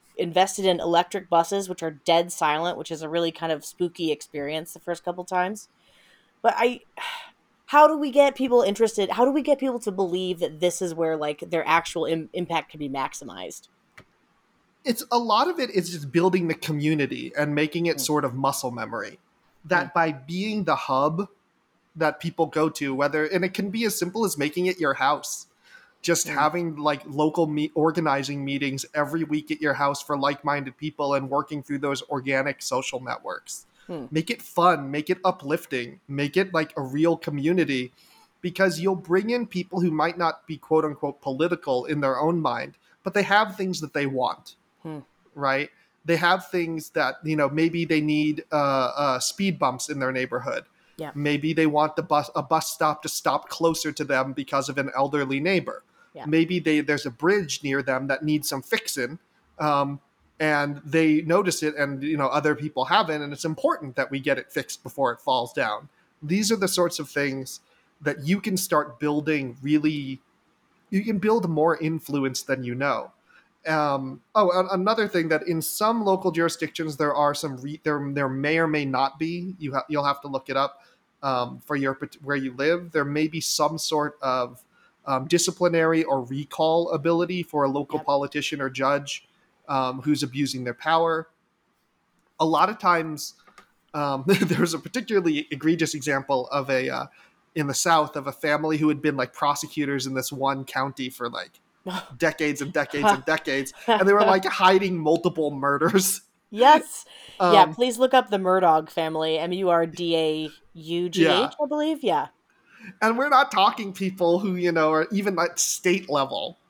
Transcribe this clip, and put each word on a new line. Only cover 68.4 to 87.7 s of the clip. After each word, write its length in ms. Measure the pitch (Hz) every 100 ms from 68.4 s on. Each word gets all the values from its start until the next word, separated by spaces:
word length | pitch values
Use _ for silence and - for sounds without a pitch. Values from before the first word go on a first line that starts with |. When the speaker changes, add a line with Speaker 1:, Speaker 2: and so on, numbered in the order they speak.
Speaker 2:
can 160 | 220 185
start 440 | - - - 123
building 560 | 147 147 147 151 131 120
really, 580 | 131 151 151 151 135 131 _ _ _ _ _ _ -
you 120 | 196
can 160 | 220 208
build 300 | 208 226 175
more 280 | 151 160 156
influence 640 | 160 160 - 143 135 127
than 200 | - 135
you 120 | 123
know. 360 | 120 139 113 - _ _ _ _ _ 160
Um, 540 | 151 151 139 135 - _
oh, 160 | 220 185 180
an-, 80 | 185 190
another 280 | 196 226 208
thing 200 | 180 160
that 180 | 160 -
in 140 | 160
some 420 | 156 - 214 233
local 260 | 202 190 185
jurisdictions 640 | 165 165 - 156 - 156 143
there 180 | 147
are 200 | 143 147
some 220 | 143 156 131
re-, 240 | 139 151
there, 280 | 156 147 143
there 160 | 139 139
may 300 | 135 147 165
or 80 | 165
may 180 | 151
not 340 | 139 127 135 147
be, 360 | 160 175 180 185
you 140 | 147
ha-, 120 | 135 -
you'll 160 | 147
have 160 | 143 139
to 80 | 147
look 220 | 135 -
it 60 | 135
up, 260 | 139 - _ _ _ _
um, 380 | 139 127 123 127
for 100 | -
your 200 | 147 135
pat-, 240 | 135 - -
where 140 | 139 143
you 160 | 135
live, 400 | 123 147 175 175
there 120 | 160
may 220 | 143 147 156
be 140 | 160
some 380 | - - 151 160
sort 400 | - 156 147 -
of, 420 | 135 127 123 123 _ _ _ _ -
um, 200 | 135 135
disciplinary 760 | 170 190 175 180 165 160 165
or 220 | 160 135
recall 640 | 123 135 143 - 160 165 170
ability 520 | 160 160 170 175 180
for 220 | 160 151
a 40 |
local 300 | 139